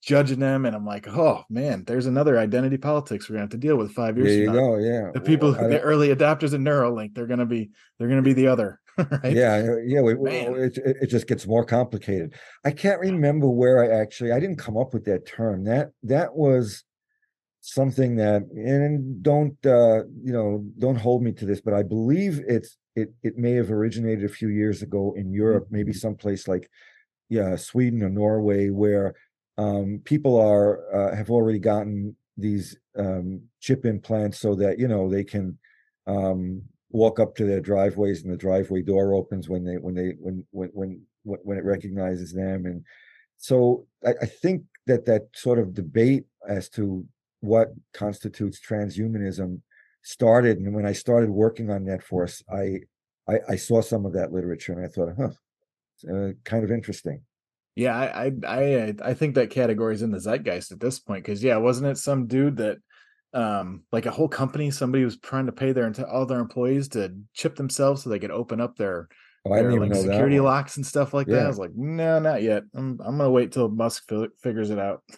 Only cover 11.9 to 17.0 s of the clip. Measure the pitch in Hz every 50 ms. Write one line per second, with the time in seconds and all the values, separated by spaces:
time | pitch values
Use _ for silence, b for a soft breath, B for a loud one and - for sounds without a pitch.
11.9 | - 107 - - 98 92 82 80 - B B B B B B 143 151 147 - 196
12.9 | 202 170 180 190 185 175 147 143 147 156 143 135 123 120 123 123 127 127 120 117
13.9 | 113 110 110 107 - - 123 117 117 127 160 196 180 151 - - 107 107 127 131
14.9 | - 113 - 101 98 90 - - - - 113 113 101 92 95 104 117 135 147 147
15.9 | - _ - 110 131 147 175 120 120 151 151 139 135 127 123 107 95 - - _
16.9 | _ _